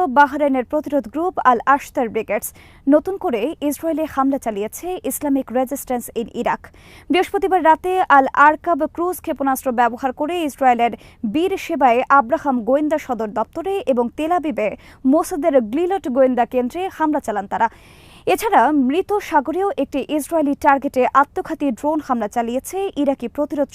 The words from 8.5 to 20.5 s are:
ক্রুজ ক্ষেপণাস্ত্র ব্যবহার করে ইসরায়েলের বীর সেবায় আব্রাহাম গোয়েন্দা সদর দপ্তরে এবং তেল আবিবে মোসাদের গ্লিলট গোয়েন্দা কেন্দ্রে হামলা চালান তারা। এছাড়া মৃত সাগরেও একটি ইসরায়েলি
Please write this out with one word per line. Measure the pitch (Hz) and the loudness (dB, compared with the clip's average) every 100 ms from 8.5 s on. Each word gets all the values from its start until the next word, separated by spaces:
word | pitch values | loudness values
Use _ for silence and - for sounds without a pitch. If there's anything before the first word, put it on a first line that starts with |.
| 311 - 339 302 - | 4 0 -2 -2 -2
ক্রুজ | 349 370 - | -4 -4 -6
ক্ষেপণাস্ত্র | 285 277 262 269 233 | -4 -2 -2 -2 0
ব্যবহার | 240 233 269 | 0 0 -6
করে | 247 294 359 311 | -4 -4 -2 -4
ইসরায়েলের | - 262 240 233 233 - - 233 | 0 2 4 2 -2 -12 -10 -4
বীর | 233 370 381 - | -2 -2 -2 -4
সেবায় | 330 269 240 254 277 | 2 4 4 4 4
আব্রাহাম | 233 311 294 254 214 | 4 0 0 -2 0
গোয়েন্দা | 269 302 302 - | 0 2 -2 -4
সদর | 240 214 202 | -6 -4 -4
দপ্তরে | 220 - 339 - - | -6 -6 -4 -4 -2
এবং | 247 247 - | 0 -2 -4
তেল | 302 | -2
আবিবে | 349 302 220 208 - - - 262 | -2 -2 -4 -4 -6 -14 -4 2
মোসাদের | 302 349 349 330 277 220 | 2 0 -2 2 2 2
গ্লিলট | 254 349 381 | 0 -2 -2
গোয়েন্দা | 302 254 262 247 240 | -2 2 2 2 0
কেন্দ্রে | 254 247 330 370 - | -2 -2 -4 -6 -2
হামলা | 311 302 - | -2 -2 -4
চালান | 208 202 | -6 -6
তারা। | - 226 - - - - - - | -2 -2 -4 -18 -20 -20 -8 -2
এছাড়া | 370 440 370 240 302 254 | 0 2 4 4 4 2
মৃত | 302 381 415 - | 0 -2 -4 0
সাগরেও | 320 254 294 403 - | 0 0 -2 -2 -2
একটি | 269 285 - 302 | -4 -4 -4 -4
ইসরায়েলি | 269 330 294 | -2 0 0